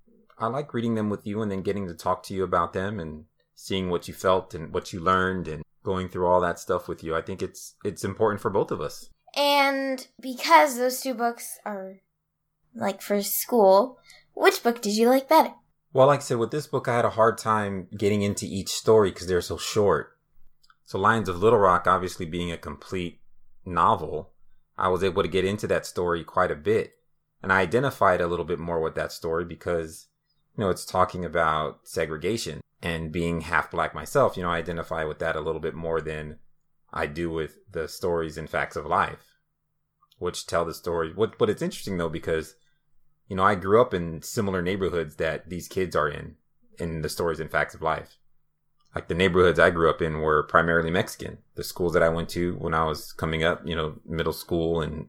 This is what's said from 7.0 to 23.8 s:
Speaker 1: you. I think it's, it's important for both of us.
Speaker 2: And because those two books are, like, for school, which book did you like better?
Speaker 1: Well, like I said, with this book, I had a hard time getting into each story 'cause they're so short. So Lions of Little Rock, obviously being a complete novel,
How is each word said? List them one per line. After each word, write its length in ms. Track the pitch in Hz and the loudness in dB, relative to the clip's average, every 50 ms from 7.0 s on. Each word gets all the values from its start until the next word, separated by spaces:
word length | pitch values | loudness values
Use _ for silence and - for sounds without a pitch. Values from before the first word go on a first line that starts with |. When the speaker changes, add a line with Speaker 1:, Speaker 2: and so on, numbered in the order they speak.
| - | -6
Speaker 1:
you. 100 | 80 80 | -4 -4
I 80 | 82 | -4
think 200 | - - 95 85 | -4 -6 -6 -6
it's, 320 | 92 87 - - - - - _ - | -8 -8 -8 -12 -20 -20 -14 _ -6
it's 180 | 104 85 - | -6 -6 -4
important 380 | - 98 98 - 113 107 104 98 | -6 -6 -2 0 2 2 2 0
for 100 | - 113 | -2 -2
both 200 | 95 101 - - | 0 0 0 -2
of 100 | - 90 | -4 -4
us. 300 | 76 71 - - - - _ _ _ - - | -6 -8 -8 -12 -16 -20 _ _ _ -6 -2
Speaker 2:
And 720 | 277 285 285 285 285 277 277 269 269 269 269 262 254 - - _ - | 0 2 4 4 4 2 2 0 -2 -2 -4 -4 -6 -8 -14 _ -14
because 560 | - 262 247 247 - 294 330 311 302 285 247 | -12 -10 -8 -6 4 6 8 8 8 6 2
those 240 | 240 247 254 254 - | 0 -2 -2 -2 -2
two 140 | - 269 247 | -4 -4 -2
books 440 | 220 233 233 233 - - - - - - | -2 -2 -2 -2 -4 -10 -14 -14 -12 -10
are, 360 | 208 208 190 190 190 196 196 _ _ _ _ _ _ _ _ _ _ _ _ _ _ - | -10 -10 -8 -10 -12 -14 -18 _ _ _ _ _ _ _ _ _ _ _ _ _ _ -10
like, 280 | 233 226 202 196 - | -6 -4 -4 -4 -4
for 200 | - - 202 202 | -4 -2 0 0
school, 760 | 202 - - - - - 247 233 202 190 190 196 247 262 - _ _ - - - _ _ | 0 -2 -4 -4 -2 2 4 6 8 10 8 8 6 4 -2 _ _ -20 -20 -20 _ _
which 300 | _ - - 381 - - | _ 4 4 4 4 4
book 180 | - 240 233 - | 2 0 0 0
did 160 | - 202 208 | -2 -2 2
you 120 | 214 226 240 | 4 4 6
like 200 | 262 269 269 - | 6 4 4 6
better? 240 | 320 320 254 - - - _ _ _ _ _ _ | 6 6 6 4 0 -12 _ _ _ _ _ _
Speaker 1:
Well, 140 | - 131 131 | 4 6 6
like 140 | 143 143 131 | 6 6 4
I 20 | |
said, 160 | - - 131 117 | 2 0 0 0
with 120 | 113 110 | 0 0
this 160 | 147 151 147 | -2 -4 -4
book, 220 | - - 127 - 131 | -4 -4 -4 -2 0
I 80 | 120 | 2
had 80 | 120 113 | 2 2
a 60 | 104 | 2
hard 260 | 98 113 110 117 107 | 4 4 4 4 4
time 520 | - - 113 107 107 104 98 98 95 90 - - | 2 0 0 0 2 0 -2 -4 -6 -8 -10 -4
getting 260 | 98 107 101 107 104 | 0 2 2 4 4
into 240 | 101 101 101 - 107 | 2 0 0 -2 -4
each 240 | - 90 98 85 - | -4 -4 -6 -4 -4
story 420 | - - - - 110 110 104 92 | -6 0 4 6 8 8 8 6
'cause 140 | 85 - 85 | 2 -2 -2
they're 160 | 87 92 87 | -2 0 0
so 160 | 87 - 87 78 | 0 -2 -6 -6
short. 600 | - - - 110 104 98 82 71 - - _ _ _ _ _ - - - - _ _ _ _ _ _ | -6 -2 0 2 4 4 4 2 0 -6 _ _ _ _ _ -20 -20 -20 -20 _ _ _ _ _ _
So 140 | - - 95 | -8 -4 2
Lions 300 | 98 107 113 113 98 92 | 4 4 4 4 0 -2
of 100 | 87 85 | -2 2
Little 200 | 98 113 120 107 | 4 4 6 6
Rock, 280 | 98 92 90 87 - | 6 6 4 4 4
obviously 400 | 87 92 92 92 90 - - 92 | 2 2 2 0 -2 -6 -8 -8
being 240 | 78 82 87 87 87 | -6 -6 -4 -4 -6
a 80 | 82 - | -6 -8
complete 600 | - 82 76 - - - 98 92 87 82 - - - - - - - - - - - | -10 -12 -12 -12 -10 -8 -6 -6 -6 -6 -8 -14 -20 -20 -20 -20 -20 -20 -20 -18 -12
novel, 680 | 92 87 85 | -4 0 2